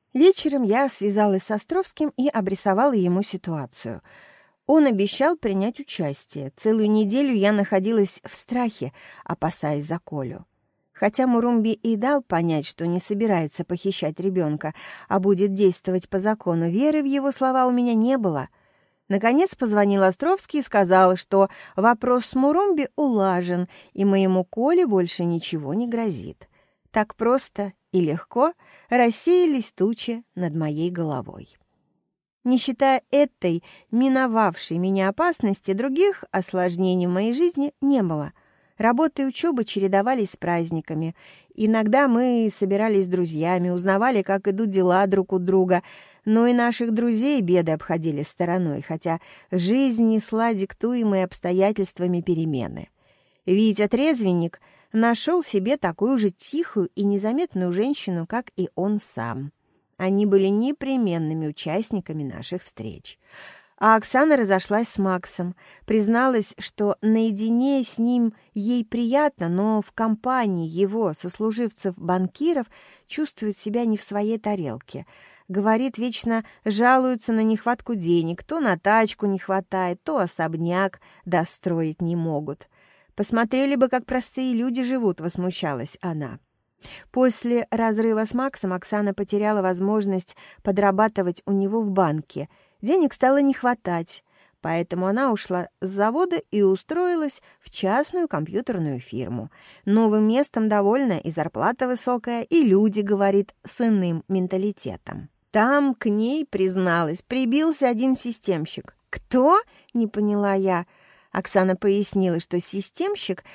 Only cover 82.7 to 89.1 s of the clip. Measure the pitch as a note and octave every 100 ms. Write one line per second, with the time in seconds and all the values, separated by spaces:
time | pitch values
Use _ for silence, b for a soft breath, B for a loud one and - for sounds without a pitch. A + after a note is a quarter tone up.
82.7 | b b b b - G#3 A3+ A#3 C4 C#4
83.7 | C#4 B3+ B3+ A#3 B3+ - - C4 A#3 B3
84.7 | B3 B3 C4 A3 F3 D#3+ F3 F3+ F3+ E3
85.7 | C3+ C#3+ - F#3 D#3+ C#3 B2 _ _ _
86.7 | _ B B B - B3+ A3+ A#3+ A#3+ -
87.7 | A3+ A3+ G#3+ A3+ G#3+ A3 A#3+ C4+ - G3
88.7 | F#3 - G#3 G#3